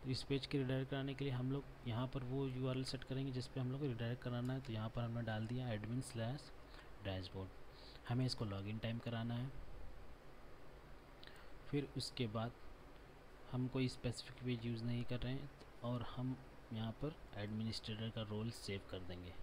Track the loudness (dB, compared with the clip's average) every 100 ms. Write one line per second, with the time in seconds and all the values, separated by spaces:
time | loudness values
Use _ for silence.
0 | 0 0 4 2 4 4 4 4 4 0
1 | 0 0 2 2 4 2 0 -6 0 2
2 | 2 0 0 2 2 4 2 2 2 -2
3 | 0 0 2 0 0 0 2 4 2 2
4 | 2 2 0 2 2 0 0 0 2 2
5 | 2 2 2 2 2 2 2 0 2 0
6 | 0 0 2 0 -4 -10 -10 -12 -10 -4
7 | 0 0 -2 -4 -4 -6 -10 -10 -12 -12
8 | 2 4 4 4 0 0 0 0 0 0
9 | 0 0 2 2 0 -2 -4 -2 -4 -4
10 | -6 -8 -10 -10 -10 -10 -10 -12 -12 -12
11 | -12 -12 -12 -10 -10 -8 0 0 2 0
12 | -2 0 2 2 0 -2 -10 -10 -12 -14
13 | -14 -14 -14 -14 -2 2 4 4 4 4
14 | 0 0 -6 -4 0 2 2 2 2 2
15 | 4 2 2 0 -2 -8 -14 -4 0 0
16 | 0 0 2 0 -4 -12 -4 0 0 0
17 | -2 -2 -8 -4 0 2 2 0 -2 0
18 | 0 0 0 2 0 -2 -2 -2 -2 -4
19 | -2 -4 -4 -6